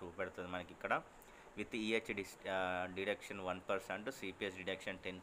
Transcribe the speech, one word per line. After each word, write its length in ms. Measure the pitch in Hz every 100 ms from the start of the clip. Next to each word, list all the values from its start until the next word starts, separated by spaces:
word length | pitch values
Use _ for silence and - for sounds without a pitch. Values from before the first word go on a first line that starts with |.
చూపెడుతుంది 440 | 87 90 90 92 90
మనకి 240 | 90 87
ఇక్కడ. 300 | 87 98 143 - - - - - 104
With 180 | 104 117
ఈహెచ్ 400 | 107 113 - 101
dis-, 320 | 95 - 98
uh, 360 | 95 92 90 92
deduction 460 | 92 98 98 - 101
one 200 | 92 92 -
percent, 420 | 98 - 98 113
సీపీఎస్ 460 | - 95 92 101 92
deduction 420 | 92 92 101 92
ten 220 | 92 92